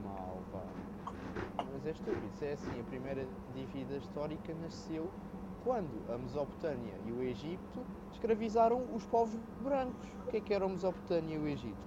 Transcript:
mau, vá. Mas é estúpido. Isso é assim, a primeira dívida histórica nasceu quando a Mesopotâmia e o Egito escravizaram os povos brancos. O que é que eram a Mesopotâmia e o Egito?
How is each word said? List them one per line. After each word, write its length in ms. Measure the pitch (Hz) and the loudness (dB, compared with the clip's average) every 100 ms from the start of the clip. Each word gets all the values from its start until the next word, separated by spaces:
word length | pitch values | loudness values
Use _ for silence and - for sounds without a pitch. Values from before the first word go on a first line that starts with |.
mau, 380 | 101 98 92 92 92 | -4 -4 -4 -4 -4
vá. 80 | 95 92 87 90 - - - - - - - - | -6 -6 -6 -6 -6 -6 -6 -4 -4 -4 -2 -2
Mas 140 | 139 147 | -2 -2
é 40 | |
estúpido. 300 | 160 196 - 202 | -2 0 0 0
Isso 100 | - | -2
é 80 | 143 | -2
assim, 280 | 143 - 123 | -2 -2 -4
a 40 | |
primeira 420 | 110 131 131 135 131 - - | -2 -4 -2 -2 -2 -6 -8
dívida 420 | 127 131 139 127 139 | -6 -4 -4 -2 -4
histórica 580 | - - 151 156 - 160 | -4 -2 -2 -2 -4 -4
nasceu 500 | 165 - - 160 170 - - - - - | -4 -6 -4 -2 -2 -4 -8 -8 -8 -4
quando 240 | 233 247 160 113 - | 2 2 2 -4 -2
a 60 | 120 | -2
Mesopotâmia 760 | 127 139 143 - 160 135 117 95 107 | -2 0 -2 0 -2 0 -2 -6 -4
e 60 | |
o 100 | 120 | 0
Egito 580 | 127 123 147 185 - - 254 - - | 0 0 -2 -4 -6 -6 -6 -8 -8
escravizaram 720 | - 220 220 220 220 226 247 254 | -2 4 4 6 8 8 8 2
os 120 | 220 - | -2 4
povos 340 | 233 233 220 - - | 6 6 2 -6 -4
brancos. 440 | 247 277 254 - - - - | 2 4 2 -2 -8 -8 0
O 40 | |
que 60 | 214 | 0
é 40 | |
que 100 | 208 | 4
eram 140 | 202 190 | 4 4
a 40 | |
Mesopotâmia 680 | 185 185 180 - 175 160 156 | 4 2 2 4 4 4 2
e 20 | |
o 100 | 151 | 2
Egito? 300 | 139 120 95 | 2 -2 -6